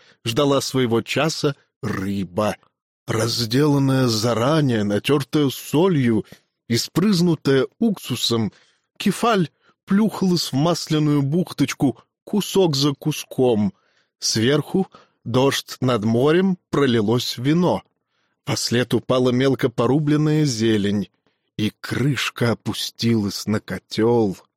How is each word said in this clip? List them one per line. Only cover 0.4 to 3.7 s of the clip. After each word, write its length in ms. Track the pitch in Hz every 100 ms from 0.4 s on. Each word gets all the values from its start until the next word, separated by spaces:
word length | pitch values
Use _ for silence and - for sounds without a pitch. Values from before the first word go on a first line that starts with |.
| 143 139
своего 420 | - 131 123 117
часа 520 | - 131 160 - 147 - _ _
рыба. 720 | - 95 98 101 87 90 104 90 _ _ _ _ -
Разделанная 1000 | 110 113 113 113 127 151